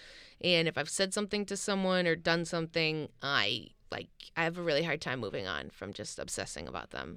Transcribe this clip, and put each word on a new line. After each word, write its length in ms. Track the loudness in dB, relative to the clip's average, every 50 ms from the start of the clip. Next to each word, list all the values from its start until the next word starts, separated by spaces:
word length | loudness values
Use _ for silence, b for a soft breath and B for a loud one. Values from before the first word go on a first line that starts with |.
| B B B B B B B B
And 260 | 2 4 4 6 4 2
if 80 | 2
I've 140 | 0 -2 -2
said 240 | 0 0 0 2 2
something 320 | -2 -2 0 0 -2 -2
to 100 | -2 -4
someone 500 | -4 0 0 2 2 4 4 4 4 4
or 80 | 4 2
done 300 | 2 2 2 2 2 2
something, 640 | 0 -2 -2 -2 0 0 2 2 2 2 -2 -4 -6 -8 -6
I, 460 | -2 2 4 4 4 4 0 -2 -6 -12 -18 _ -10 -8
like, 180 | -8 -8 -8 -12 _ -18 -20 -6 -2
I 80 | 0 2
have 140 | 2 0 0
a 40 |
really 200 | 2 4 4 4
hard 180 | 4 2 0 0
time 180 | 0 -2 -2 0
moving 260 | -2 -2 -4 -4 -2
on 240 | -2 -4 -4 -4 -8
from 240 | -10 -10 -10 -8 -8
just 240 | -8 -8 -8 -8 -8
obsessing 500 | -6 -6 -4 -4 -4 -6 -6 -8 -8 -8
about 220 | -8 -8 -8 -8
them. 260 | -8 -8 -8 -8 0